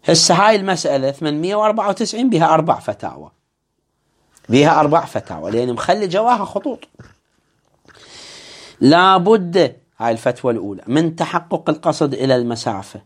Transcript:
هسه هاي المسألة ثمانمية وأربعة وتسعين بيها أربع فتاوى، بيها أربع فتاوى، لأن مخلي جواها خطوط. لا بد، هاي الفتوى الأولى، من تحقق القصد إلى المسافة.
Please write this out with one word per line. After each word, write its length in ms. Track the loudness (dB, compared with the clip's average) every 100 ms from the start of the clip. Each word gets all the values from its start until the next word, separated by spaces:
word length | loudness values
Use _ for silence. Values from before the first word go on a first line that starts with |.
| 2
هسه 300 | 2 2 4
هاي 200 | 4 2
المسألة 560 | 0 -4 -2 -2 -2
ثمانمية 440 | -4 -4 -4 -4 0
وأربعة 340 | 0 0 -2
وتسعين 400 | -4 -6 -2 0
بيها 240 | 2 4
أربع 260 | 2 2 -4
فتاوى، 520 | -4 -10 -10 -14 -20 _ _ _ _ _ _ _ _ _ _ _ 0
بيها 300 | 2 4 4
أربع 260 | 2 0 -2
فتاوى، 460 | -10 -10 -10 -6
لأن 220 | -4 -4
مخلي 340 | -4 -2 -2 -2
جواها 380 | -2 0 0 -2
خطوط. 340 | -8 -8 -10 -16 _ -20 _ _ _ _ _ _ _ _ _ -20 -20 -20 -20 -20 -20 -20 0
لا 360 | 4 6 6 4
بد، 580 | 4 2 2 0 0 -2 _ _
هاي 140 | -4
الفتوى 400 | -2 -2 -2 -2
الأولى، 320 | -2 -6 -12 -2
من 280 | 0 0 -2
تحقق 540 | -4 -4 -4 -6 -4
القصد 440 | -2 -2 0 -2
إلى 220 | -2 0 0
المسافة. 680 | 0 -6 -6 -8 -12 -20